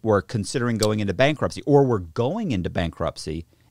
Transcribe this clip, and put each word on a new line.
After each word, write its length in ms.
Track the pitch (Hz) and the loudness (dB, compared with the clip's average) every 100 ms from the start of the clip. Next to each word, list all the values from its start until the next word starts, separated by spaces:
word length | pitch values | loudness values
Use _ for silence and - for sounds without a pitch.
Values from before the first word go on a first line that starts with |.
we're 200 | 110 101 | 2 2
considering 560 | - 110 92 135 120 113 | 2 -6 -4 -2 -2 0
going 220 | 107 107 | 0 0
into 120 | 101 | -2
bankruptcy, 500 | 87 135 151 92 92 131 | 2 2 2 -4 -4 4
or 160 | 143 | 4
we're 140 | 135 107 | 6 0
going 540 | 85 95 120 208 202 | -2 -4 -2 -2 -2
into 180 | 101 82 | -2 -2
bankruptcy, 760 | 92 85 - 80 - - 82 - _ _ | -2 -4 -2 -6 -4 -10 -10 -10 _ _